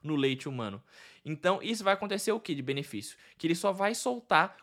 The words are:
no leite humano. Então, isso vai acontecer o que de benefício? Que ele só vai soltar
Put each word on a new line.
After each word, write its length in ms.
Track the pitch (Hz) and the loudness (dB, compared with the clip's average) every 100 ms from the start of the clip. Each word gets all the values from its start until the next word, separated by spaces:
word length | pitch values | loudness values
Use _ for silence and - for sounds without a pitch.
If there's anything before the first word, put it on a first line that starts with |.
no 140 | 147 147 | -2 2
leite 320 | 135 131 147 | 2 0 -4
humano. 340 | 127 107 98 _ - - - - | -6 -6 -8 _ -20 -20 -14 -8
Então, 320 | 151 180 196 | -2 0 0
isso 200 | 214 226 | -2 0
vai 120 | 196 196 | 2 2
acontecer 360 | 208 196 - | 0 -2 0
o 80 | 220 | -2
que 140 | - | -2
de 80 | 139 | -4
benefício? 560 | 127 139 143 104 - - - - | -2 -4 -4 -8 -10 -16 -20 -4
Que 120 | 160 | 0
ele 80 | 170 | 2
só 160 | 202 | 0
vai 240 | 190 202 233 | 2 0 0
soltar 640 | 262 247 - 160 165 - | -2 -2 4 4 4 -2